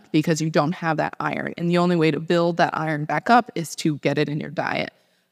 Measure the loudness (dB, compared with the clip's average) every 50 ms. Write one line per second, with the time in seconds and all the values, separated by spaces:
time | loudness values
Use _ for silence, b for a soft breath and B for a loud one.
0 | -2 _ 0 0 2 2 0 0 0 0 2 2 2 2 0 -2 -2 -2 0 0
1 | -2 -4 -4 -6 -6 -4 -4 -4 -6 -6 -6 -4 -2 0 2 2 2 4 4 4
2 | 4 2 2 0 0 0 2 2 2 2 2 2 2 2 0 -2 -4 -4 -4 -4
3 | -4 -2 -4 -2 2 4 4 4 4 2 -4 -8 -8 -8 -6 -4 -2 -2 -2 0
4 | 0 0 0 0 0 -2 -2 -6 -6 -6 -6 -4 -4 -2 -2 -4 -4 -6 -10 _
5 | _ _ _ _ _ _